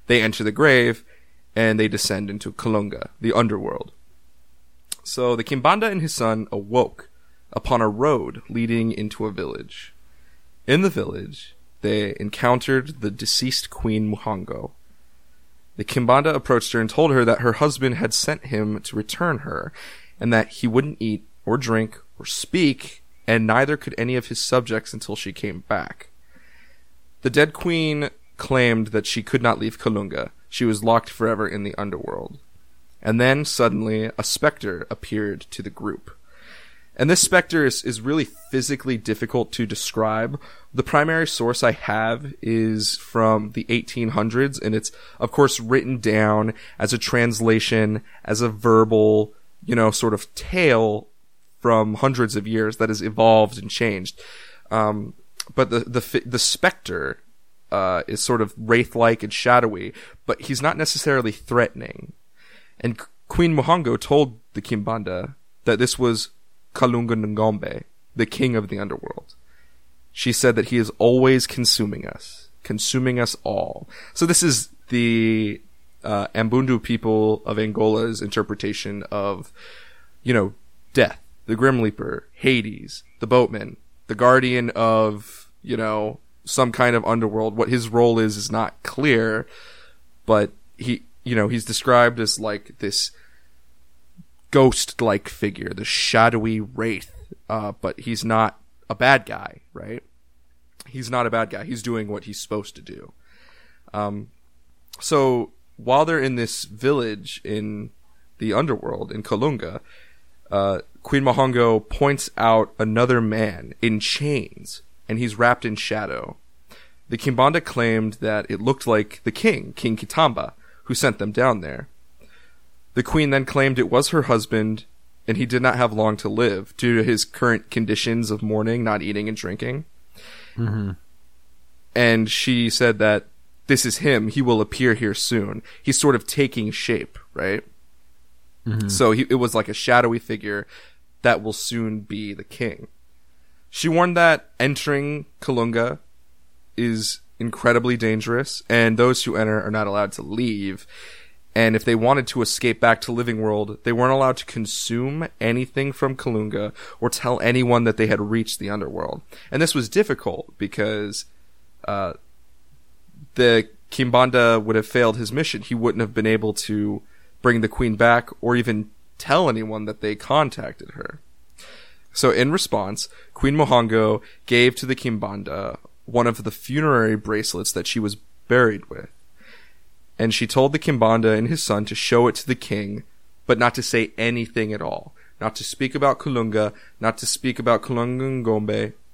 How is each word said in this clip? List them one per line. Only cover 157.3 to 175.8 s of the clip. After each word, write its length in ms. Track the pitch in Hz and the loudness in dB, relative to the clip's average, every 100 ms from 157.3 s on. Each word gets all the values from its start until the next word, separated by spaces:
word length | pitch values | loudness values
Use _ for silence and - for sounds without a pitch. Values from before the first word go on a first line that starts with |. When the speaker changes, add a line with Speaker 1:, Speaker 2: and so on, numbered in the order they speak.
| 123 | 2
Speaker 1:
anyone 420 | 117 127 120 120 | 2 2 4 4
that 140 | 117 107 | 4 2
they 100 | 110 | 0
had 120 | 104 | 0
reached 400 | 104 113 110 - | 0 -2 -4 -8
the 120 | 98 | -6
underworld. 500 | 104 73 - - - - - - | -6 -6 -6 -6 -8 -14 -20 -6
And 100 | 143 | -2
this 140 | 160 143 | 0 0
was 120 | 110 | 0
difficult 640 | 190 214 123 - 82 - - | 0 0 -2 -6 -8 -12 -8
because, 680 | 101 - 104 107 104 104 - - - - - - - | -6 -4 -4 -4 -6 -8 -12 -20 -20 -20 -20 -12 -6
uh, 260 | 101 92 - - - - - - - - - - - - - | -4 -4 -8 -18 -20 -20 -20 -20 -20 -20 -20 -20 -20 -6 4
the 340 | 123 113 110 - - | 6 6 2 -8 -8
Kimbanda 720 | - 123 123 127 123 117 113 | -2 2 4 6 6 6 4
would 120 | 107 110 | 2 0
have 120 | 104 | 2
failed 300 | 127 117 110 | 2 2 2
his 140 | 107 | -4
mission. 300 | 131 160 104 | -4 -4 -6
He 140 | - 120 | -6 0
wouldn't 260 | 117 110 | 0 0
have 120 | 107 | -2
been 120 | 113 110 | 0 2
able 280 | 110 107 | 2 0
to 500 | 101 - 107 104 104 - - - - | -4 -4 -2 -2 -4 -10 -20 -20 0
bring 200 | 123 117 | 2 2
the 60 | 110 | 0
queen 280 | - 120 107 | 0 -2 4
back 340 | 117 120 - - | 4 4 0 -6
or 140 | 117 120 | 0 0
even 340 | 120 107 107 - - - | 0 -4 -6 -14 -20 -14
tell 280 | - 151 165 | 0 2 2
anyone 380 | 110 110 110 107 | 0 -6 -8 -8
that 160 | 104 | -6
they 140 | 107 104 | -6 -6
contacted 760 | - 143 143 - 65 - - | 0 0 0 -4 -12 -12 -18
her. 280 | - - 151 - - - - - - - - - | -14 -14 -14 -20 -20 -20 -20 -20 -20 -20 -20 -10
So 180 | - 131 | 0 2
in 200 | 101 131 | 4 2
response, 580 | 180 - - 98 104 - - - | 0 -2 -4 -4 -8 -10 -16 -20
Queen 220 | - 135 147 | -2 0 2
Mohango 640 | 135 123 113 110 110 107 - - - | 4 4 4 4 2 0 -4 -18 2
gave 300 | 120 127 123 | 4 6 2
to 100 | 131 | -4
the 100 | 127 | -4
Kimbanda 800 | 123 110 104 101 95 80 98 - | -4 -4 -6 -8 -8 -8 -8 -10